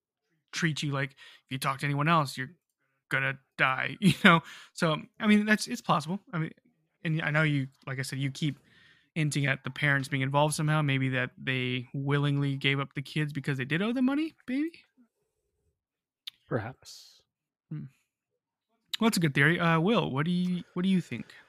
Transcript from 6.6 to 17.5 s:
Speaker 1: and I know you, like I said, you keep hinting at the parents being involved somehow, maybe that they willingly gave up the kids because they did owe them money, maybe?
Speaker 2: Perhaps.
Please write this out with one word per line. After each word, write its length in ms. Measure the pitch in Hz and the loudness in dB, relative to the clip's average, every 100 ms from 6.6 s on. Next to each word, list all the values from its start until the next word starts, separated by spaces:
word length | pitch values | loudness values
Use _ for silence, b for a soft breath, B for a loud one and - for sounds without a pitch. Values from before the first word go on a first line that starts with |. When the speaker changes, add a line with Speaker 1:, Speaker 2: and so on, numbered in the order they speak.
| _ _ _ _ | _ _ _ _
Speaker 1:
and 180 | 170 156 | -4 -2
I 80 | 156 | 0
know 120 | 151 | 2
you, 240 | 156 147 131 - - | 2 2 -2 -8 -10
like 120 | 131 | -8
I 20 | |
said, 160 | 131 135 | -6 -4
you 120 | 139 | -4
keep 260 | 135 156 - b b b b b | -2 -4 -4 b b b b b
hinting 320 | - 151 147 139 | -2 0 2 0
at 180 | 135 | 0
the 60 | - | -4
parents 380 | 127 147 139 131 | -2 0 0 0
being 140 | 135 | -2
involved 320 | 131 143 151 | 0 2 2
somehow, 280 | 151 156 156 | 0 0 2
maybe 260 | 147 135 131 | 2 0 0
that 200 | 127 127 - | 0 -4 -6
they 500 | 139 131 127 127 123 | -4 -2 -2 -4 -6
willingly 600 | 143 139 143 143 143 143 139 | -8 -2 0 2 0 0 0
gave 240 | 139 139 | 0 0
up 140 | 135 | -2
the 80 | - | -8
kids 300 | 139 - 147 | -8 -4 -4
because 260 | 151 135 135 | -4 -4 -4
they 60 | |
did 160 | 131 147 | -2 -2
owe 120 | 208 | -2
them 120 | 247 254 | 0 0
money, 280 | 277 320 - - | 0 -4 -8 -6
maybe? 240 | 262 320 - _ _ _ _ _ _ _ _ _ _ _ _ _ _ - - _ | -4 -4 -6 _ _ _ _ _ _ _ _ _ _ _ _ _ _ -20 -20 _
Speaker 2:
Perhaps. 720 | 135 107 135 - - - _ _ _ _ | -6 -6 -12 -20 -20 -20 _ _ _ _